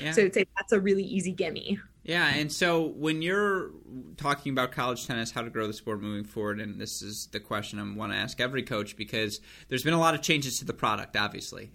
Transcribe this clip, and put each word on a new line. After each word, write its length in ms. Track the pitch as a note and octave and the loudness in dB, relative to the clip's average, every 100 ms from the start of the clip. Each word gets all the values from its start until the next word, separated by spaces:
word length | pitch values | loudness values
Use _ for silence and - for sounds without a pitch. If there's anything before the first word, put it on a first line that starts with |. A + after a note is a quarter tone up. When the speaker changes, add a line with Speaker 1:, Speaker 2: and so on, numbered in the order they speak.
Speaker 1:
Yeah. 100 | D3+ | 0
Speaker 2:
So 120 | E3 | 4
I'd 100 | G3 | 6
say 120 | G#3 F#3+ G3 | 4 0 -2
that's 160 | - | 2
a 80 | G#3 | 4
really 220 | F#3+ G3 | 4 2
easy 280 | G3 F#3+ F3+ | 2 0 0
gimme. 480 | F#3 E3+ - - G3+ - - | 0 -2 -2 -4 -4 -6 -12
Speaker 1:
Yeah, 260 | - F3 D#3 | -2 2 4
and 220 | C#3 D3+ | 4 0
so 300 | - F3+ E3 | 2 4 4
when 400 | D#3+ - D3+ D#3 | 2 0 0 0
you're 480 | E3 G3+ G#3 F#3+ - D#2 - B2+ D#2+ - | 2 2 2 2 -2 -10 -14 -14 -12 -4
talking 340 | C#3+ C#3+ C#3+ | 0 0 0
about 200 | C3 B2+ | 0 0
college 340 | - B2+ A#2+ - | 0 -2 -2 -4
tennis, 240 | A#2+ A2+ | -4 -4
how 140 | A#2+ | -4
to 60 | A#2 | -4
grow 160 | A2 G#2+ | -2 -2
the 60 | |
sport 280 | G#2+ - G#2+ | -4 -6 -4
moving 220 | G#2 G#2 | -4 -4
forward, 360 | G#2 A2+ G#2 G#2 | -6 -4 -2 -2
and 220 | G#2 G2+ | -6 -8
this 220 | G#2+ - | -8 -8
is 240 | G2+ G#2 - | -8 -10 -8
the 120 | G#2+ | -8
question 380 | - G#2+ G2+ G#2 | -4 -4 -4 -6
I 180 | G#2 G2+ | -6 -6
wanna 200 | G#2+ G2+ | -4 -2
ask 240 | A2 - | -4 -2
every 240 | B2 C3+ | -2 -2
coach, 340 | - A2 G2+ - | -2 -2 -4 -6
because 440 | G#2 A2+ A2 - - - - | -4 -2 -2 -4 -12 -18 -6
there's 160 | C3 | -2
been 100 | C3+ | 2
a 60 | E3 | 6
lot 160 | E3 D3+ | 6 4
of 80 | |
changes 340 | D#3 D#3 C#3 - | 4 4 2 -4
to 80 | A2+ | -4
the 80 | |
product, 420 | - A#2+ G#2 - G#2 | 0 2 0 0 0
obviously. 540 | G#2 F#2 - - - | 0 -2 -10 -12 -14